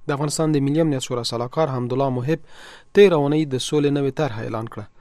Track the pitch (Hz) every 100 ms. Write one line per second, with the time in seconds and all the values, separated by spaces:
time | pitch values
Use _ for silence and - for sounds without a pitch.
0 | - 139 147 - 156 143 139 151 160 135
1 | - 120 120 117 123 160 151 127 123 127
2 | 139 123 131 160 - - - - - 202
3 | 202 156 143 151 147 127 - 151 143 143
4 | 139 147 143 110 120 110 117 110 101 -